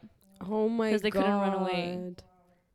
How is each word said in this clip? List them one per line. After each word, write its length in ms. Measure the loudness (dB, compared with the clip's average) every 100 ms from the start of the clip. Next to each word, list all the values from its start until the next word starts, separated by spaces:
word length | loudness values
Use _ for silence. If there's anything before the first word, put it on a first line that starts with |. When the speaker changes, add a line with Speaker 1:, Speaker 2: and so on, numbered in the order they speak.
| -20 _ _ -14
Speaker 1:
Oh 280 | -4 0 0
my 240 | 2 2
Speaker 2:
'Cause 100 | 2
they 80 | 2
couldn't 300 | 2 2 2
run 140 | 2
away. 420 | 0 0 -2 -4 -6
Speaker 1:
God. 260 | -8 -12 -20 _ _ _ _